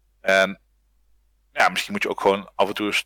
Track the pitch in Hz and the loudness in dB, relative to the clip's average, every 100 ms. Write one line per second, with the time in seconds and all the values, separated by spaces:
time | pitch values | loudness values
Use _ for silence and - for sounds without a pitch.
0 | _ _ 98 98 95 98 _ _ _ _ | _ _ 0 2 2 -2 _ _ _ _
1 | _ _ _ _ _ - 92 92 - 101 | _ _ _ _ _ 0 0 0 -6 -6
2 | 98 98 98 98 95 - 98 104 104 - | -4 0 0 0 -2 -2 -2 -2 -2 -2